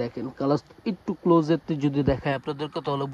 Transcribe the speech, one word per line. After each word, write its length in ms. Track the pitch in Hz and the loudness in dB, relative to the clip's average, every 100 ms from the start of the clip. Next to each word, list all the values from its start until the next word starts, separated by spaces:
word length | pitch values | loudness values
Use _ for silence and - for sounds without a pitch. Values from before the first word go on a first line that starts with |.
দেখেন 220 | 120 123 127 - | -4 -6 -10 -4
কালার 220 | 139 147 - - 226 | 0 0 -2 -8 -6
একটু 200 | 185 - 185 | -6 -8 -2
ক্লোজের 380 | 180 170 151 165 - 151 | 4 4 4 0 0 -2
যদি 160 | 143 143 139 | 0 2 2
দেখাই 240 | 127 151 135 | 0 -2 -4
আপনাদেরকে, 380 | 151 143 147 170 147 | -4 -8 -6 -6 -4
তাহলে 180 | 139 139 | -4 -4